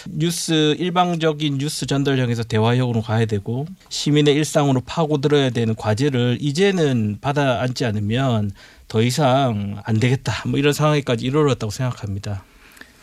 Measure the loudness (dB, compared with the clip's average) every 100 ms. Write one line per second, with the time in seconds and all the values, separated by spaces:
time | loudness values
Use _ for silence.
0 | -8 -4 -2 -2 -2 2 2 2 0 0
1 | 0 2 0 0 -2 -2 -4 -4 -2 0
2 | 2 0 0 -2 -2 0 2 2 0 -2
3 | 0 0 0 -2 -4 -6 -6 -10 -12 -6
4 | 0 4 4 4 2 2 2 2 -2 -2
5 | 0 0 2 2 2 0 -2 -2 -2 0
6 | 0 2 0 0 -2 2 2 2 2 2
7 | 0 -2 -2 0 0 0 -2 -2 -2 -2
8 | -2 0 0 0 -2 -6 -16 -20 -4 0
9 | 2 2 4 4 2 0 -4 -6 -2 2
10 | 2 0 -2 -6 -2 0 0 2 2 2
11 | 0 -2 0 2 2 2 -4 -4 -4 -4
12 | -6 -8 -6 -10 -10 -20 -20 -20 -20 -20